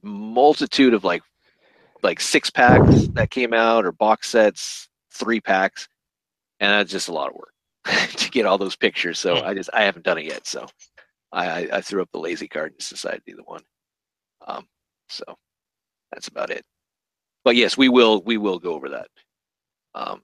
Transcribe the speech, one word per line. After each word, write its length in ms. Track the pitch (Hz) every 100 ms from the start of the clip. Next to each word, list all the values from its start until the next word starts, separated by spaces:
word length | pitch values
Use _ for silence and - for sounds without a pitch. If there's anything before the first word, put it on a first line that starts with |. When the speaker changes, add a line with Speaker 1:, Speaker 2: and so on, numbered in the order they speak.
Speaker 1:
multitude 920 | - - 107 117 143 151 143 - 135
of, 100 | 110
like, 200 | 92 85 - _ _ _ _ _ _ _
like, 200 | 95 82
six 280 | - - -
packs 580 | - 123 127 120 - -
that 200 | 117 107
came 240 | 131 117
out 320 | 117 113 113 92
or 60 |
box 380 | 80 110 107 -
sets, 580 | 117 107 - - - - _ _
three 300 | - 107 113
packs, 480 | - 95 95 - - _ _ _ _ _ _ -
and 100 | 101
that's 200 | 104 87
just 180 | 95 -
a 40 |
lot 160 | 80 67
of 60 | -
work 180 | - _ _ _
<laughs> 320 | - - - -
to 140 | -
get 140 | 127 104
all 120 | 98
those 200 | 95 -
pictures. 420 | - - 87 82
So 160 | 95 85
Speaker 2:
Hmm. 40 | 78
Speaker 1:
I 60 |
just, 160 | 98 90
I 100 | 117
haven't 220 | 101 87 87
done 120 | 82
it 60 | 78
yet. 220 | 71 -
So 180 | - - _ _ _ _ _ _
I, 160 | 90 90
I, 200 | 85 82
I 80 | 101
threw 200 | - 101
up 80 | 90
the 60 | 80
lazy 280 | 82 85 76
card 240 | 78 78
and 80 | -
just 100 | -
decided 340 | - - - -
to 60 |
do 40 | -
the 80 |
one. 200 | - 82 _ _ _ _ _ _ _ _ -
Um, 220 | - - _ _ _ -
so 160 | - - - _ _ _ _ _ _ -
that's 160 | - -
about 220 | - -
it. 140 | - - _ _ _ _ _ _ _
But 140 | 127 120
yes, 200 | 107 -
we 120 | 131
will, 320 | 123 113 107
we 140 | 101 110
will 220 | 104 90
go 140 | 87 78
over 120 | 69
that. 200 | 64 50 _ _ _ _ _ _ _ _
Um, 300 | - - -